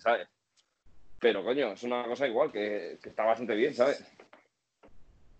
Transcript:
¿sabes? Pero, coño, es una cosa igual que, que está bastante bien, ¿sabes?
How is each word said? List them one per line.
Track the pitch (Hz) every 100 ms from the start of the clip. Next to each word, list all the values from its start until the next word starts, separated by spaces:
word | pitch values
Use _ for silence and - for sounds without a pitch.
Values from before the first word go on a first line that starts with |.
¿sabes? | 113 110 87 _ _ _ _ _ - - - -
Pero, | 120 101
coño, | 98 139 120
es | -
una | 120 123 120
cosa | 123 139
igual | 113 151
que, | 104 104 104 85 -
que | -
está | -
bastante | 110 113 117
bien, | 107 135
¿sabes? | 120 135 - - - - - _ _ _ _ - - - - -